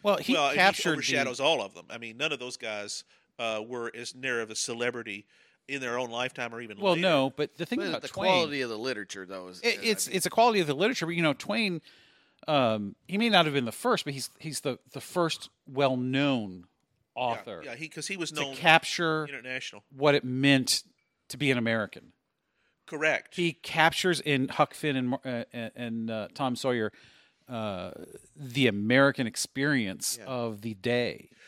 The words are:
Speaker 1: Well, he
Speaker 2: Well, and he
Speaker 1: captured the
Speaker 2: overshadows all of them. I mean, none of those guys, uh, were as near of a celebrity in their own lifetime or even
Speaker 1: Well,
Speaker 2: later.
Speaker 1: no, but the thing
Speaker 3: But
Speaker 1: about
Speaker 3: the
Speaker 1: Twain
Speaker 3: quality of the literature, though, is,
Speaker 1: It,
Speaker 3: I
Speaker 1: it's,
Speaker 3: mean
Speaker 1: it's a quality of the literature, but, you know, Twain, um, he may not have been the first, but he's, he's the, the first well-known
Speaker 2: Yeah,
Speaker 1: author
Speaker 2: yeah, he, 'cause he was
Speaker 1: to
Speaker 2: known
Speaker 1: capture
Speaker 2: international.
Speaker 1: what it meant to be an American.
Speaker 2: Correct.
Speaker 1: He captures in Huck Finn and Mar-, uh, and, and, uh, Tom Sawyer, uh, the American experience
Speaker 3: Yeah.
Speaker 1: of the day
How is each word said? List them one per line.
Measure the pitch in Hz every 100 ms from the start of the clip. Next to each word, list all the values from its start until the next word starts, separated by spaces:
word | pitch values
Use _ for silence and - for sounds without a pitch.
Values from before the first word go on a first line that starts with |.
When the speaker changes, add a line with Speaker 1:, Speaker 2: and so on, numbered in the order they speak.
Speaker 1:
Well, | 208 190
he | 131
Speaker 2:
Well, | 151 143
and |
he | 147
Speaker 1:
captured | 190 190 180
the |
Speaker 2:
overshadows | 147 127 143 131 123
all | 139 151
of | 98
them. | 87 85
I | 117
mean, | 113 113
none | 156
of | 135
those | 123 -
guys, | 113 104 104 - - _ _ -
uh, | 117 110 113
were | 123 117 120
as | 120 127
near | 131 120
of | 110
a | 107
celebrity | - 117 120 120 110 101 - _ _ _ -
in | 139
their | 127 123
own | 123
lifetime | 117 127 - 120 113
or |
even | 117 101
Speaker 1:
Well, | 196
Speaker 2:
later. | 165
Speaker 1:
no, | 180 147 135 135
but | 147 -
the | 165
thing | 247
Speaker 3:
But | 196
Speaker 1:
about | 131
Speaker 3:
the | 139
Speaker 1:
Twain | 190 196
Speaker 3:
quality | 180 160 143
of | 123
the | 110
literature, | 127 110 98 98 92
though, | 95 92
is, | 92
Speaker 1:
It, | 233 208
Speaker 3:
I |
Speaker 1:
it's, | 220 202 -
Speaker 3:
mean | 185
Speaker 1:
it's | 175
a |
quality | - 240 208
of | 151
the |
literature, | 139 208 254 165
but, | 170
you |
know, | 160
Twain, | 135 - 220 214 165 - - _ _ _ _ -
um, | 147 120 107 101 - -
he | 196
may | 233
not | 190 156
have |
been | 143 117
the |
first, | - 247 208 156
but | 135
he's, | - -
he's | 160 135
the, | 143 123 _
the | 135
first | - 180 165 - - _ -
well-known | 135 139 127 127 135 143 127 101 90 85 _ _ _ _ -
Speaker 2:
Yeah, |
Speaker 1:
author | 123 110 107 90
Speaker 2:
yeah, | 139 123
he, | 160
'cause | - -
he | 190
was | 156
Speaker 1:
to | 151
Speaker 2:
known | 139 131
Speaker 1:
capture | 170 160 - - 165 156 147
Speaker 2:
international. | 135 123 127 - 104 - 131
Speaker 1:
what | 147 143
it |
meant | 127 127 139 135 127 - - _ _ _ -
to | 127
be | 143
an | 123
American. | 117 113 101 - - _ _ _ _ _ _ _ -
Speaker 2:
Correct. | 156 156 131 - -
Speaker 1:
He | 170
captures | - - 165 160 - 185 156
in | 151 139 131
Huck | - 147
Finn | - 156 135
and | 127
Mar-, | 131 135
uh, | 120 -
and, | 123 113 -
and, | 120 113 113
uh, | 110 104
Tom | - 131 120
Sawyer, | 135 120 107 - - - _ _ -
uh, | 120 107 92 90 - - - - -
the | 135 120 123
American | 101 107 127 139 131 117
experience | - - 135 143 139 101 92 - 117
Speaker 3:
Yeah. | 110
Speaker 1:
of | 127 117 104
the | 113
day | 98 117 120 117 67 - _